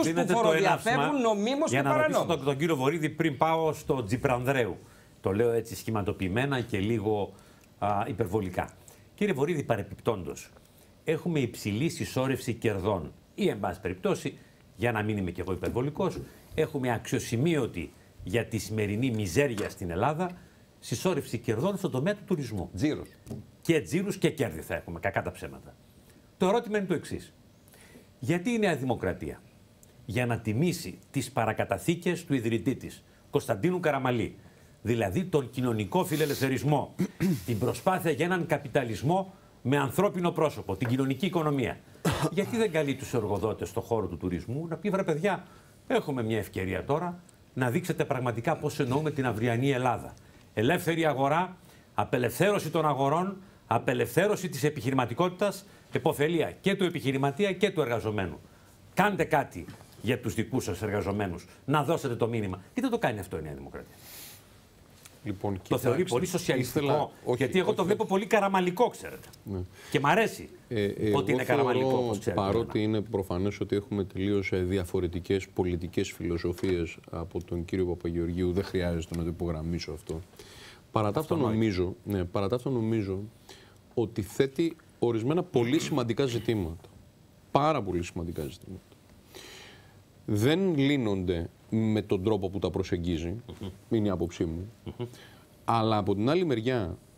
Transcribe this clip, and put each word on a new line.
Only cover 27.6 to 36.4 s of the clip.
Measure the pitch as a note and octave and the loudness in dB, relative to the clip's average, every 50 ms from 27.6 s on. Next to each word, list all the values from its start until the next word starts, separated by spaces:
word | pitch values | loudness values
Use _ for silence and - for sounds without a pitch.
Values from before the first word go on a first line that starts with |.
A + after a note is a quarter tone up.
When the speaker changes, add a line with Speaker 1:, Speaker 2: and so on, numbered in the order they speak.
| - - - - - - - - - - - - | -20 -20 -20 -20 -20 -20 -20 -20 -20 -20 -16 -6
Speaker 2:
Γιατί | B2+ A2+ E3+ F3 - B3 | -2 0 0 0 0 0
η | A#3+ A3 | 0 2
Νέα | G#3 F#3 D#3 | 2 2 2
Δημοκρατία, | A#2+ C3+ B2+ A2+ - - F2+ E2+ - - C#2 B1+ - - - - - - - - - - - - - - | 0 0 -2 -2 0 -2 -2 -2 -4 -6 -10 -10 -12 -16 -20 -20 -20 -20 -20 -20 -20 -20 -20 -20 -16 -10
για | - F#2+ B2+ B2 | -4 -2 0 0
να | A#2+ A#2 G#2 | 0 0 -2
τιμήσει | - G#2+ G#2 A#2+ E3+ F3+ - - - - - - - - | 0 0 0 2 2 2 0 -2 -6 -10 -12 -14 -12 -8
τις | - C#3 - - - | -4 -4 -4 -2 0
παρακαταθήκες | B2 A2+ A2 G#2 - G#2 - G2 F#2+ - D#3+ F3 F3 - F3+ F3 F3 - | 0 0 2 2 0 0 0 -2 0 0 0 0 0 0 -2 -2 -2 -2
του | - C#3 | -2 0
ιδρυτή | B2+ G#2+ A#2 A#2 G#2+ - C3+ B2 | 0 0 0 0 0 0 0 -2
της, | - - D#2+ - - - - - - - - | -2 -4 -12 -14 -16 -20 -20 -20 -20 -8 -2
Κωνσταντίνου | - C#3+ - - A#2 G2 G2 F3+ F#3 F3 | -2 -2 0 0 -2 0 2 0 0 2
Καραμαλή, | - D3+ C#3 C3+ C3 B2+ B2 A2+ F#2+ F2+ - - - - - - - - - - - | 0 0 0 2 2 2 2 2 0 -2 -4 -10 -20 -20 -20 -20 -20 -20 -16 -6 -2
δηλαδή | G#2 A#2+ A2+ G#2+ F#2+ F2+ E3+ F3+ | 0 2 2 2 0 0 -2 0
τον | F3+ - C#3+ B2+ A#2 | 0 0 0 0 -2
κοινωνικό | - C3+ B2+ B2 A2 G#2+ G#2 - - F#3 F3+ | -4 -2 0 0 0 0 0 0 2 0 2
φιλελευθερισμό, | - D#3 D3 D#3 C#3+ B2 F#2+ | 2 0 0 0 0 0 0